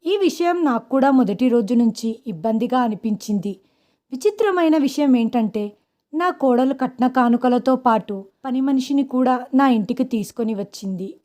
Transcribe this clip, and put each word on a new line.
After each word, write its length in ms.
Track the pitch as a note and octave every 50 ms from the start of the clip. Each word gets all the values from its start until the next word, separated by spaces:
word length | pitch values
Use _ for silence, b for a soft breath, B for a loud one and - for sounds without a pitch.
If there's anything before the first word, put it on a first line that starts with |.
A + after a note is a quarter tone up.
| _
ఈ 120 | D#4+ G4
విషయం 480 | G4+ G4 E4 - - F4 F4 F4 F4+ E4+
నాకు 240 | C#4+ A#3+ A3+ A#3 _
కూడా 220 | C4+ C4+ C4 C#4
మొదటి 380 | C4+ C4 B3 F#3+ G3+ - B3+ B3+
రోజు 240 | A3+ A#3+ A3+ F#3+ B3
నుంచి 460 | A#3 A#3+ A3+ A3 - - A3+ A3 - _
ఇబ్బందిగా 520 | A#3 G3 D#3+ D#3 A3+ A3+ A3+ A3+ A#3 B3 B3+
అనిపించింది. 800 | B3 A3+ G#3+ F#3 - A3+ G#3+ G3+ - - G#3 G3+ E3 G3+ F#3+ _ _ _ _ _ _ _ _ _ _ _
విచిత్రమైన 680 | C4 C4 - G#4 G#4 - A4+ G#4 F#4+ F4 E4+ D#4+ D#4
విషయం 400 | D#4+ C#4 C4+ C4+ - D4 C#4 B3+
ఏంటంటే, 600 | A#3+ A3+ A3 A3+ B3 A3 G#3 - A3 G#3 G#3 G#3 _ _ _ _ _ _ _ -
నా 160 | D#4 F4 F4+
కోడలు 440 | F4 - C#4 C4+ B3 A#3+ C4 C4 C#4
కట్న 340 | C4+ C4 B3+ - - B3
కానుకలతో 680 | B3+ B3+ C4 B3 A#3+ A#3 A#3+ - B3+ A#3+ B3 B3 C4 C4
పాటు 500 | B3+ B3+ B3 A3+ A3 - - G3+ F#3+ G3 - _ _ _
పని 160 | C4+ B3 C4
మనిషిని 420 | C4 C#4 C#4 C4 C4 - C#4+ C#4 C#4
కూడా 420 | C4+ - B3+ B3+ C4 B3+ A#3+ B3 - -
నా 140 | C4 C#4
ఇంటికి 360 | C4+ B3 A3 G3+ - A#3+ B3 B3+
తీసుకొని 500 | B3+ - A3 G3 - - - A#3 A3 A3+
వచ్చింది. 640 | G3 G3+ G3+ - - - G3 F#3+ F3 F#3+ G3 A#4 _ _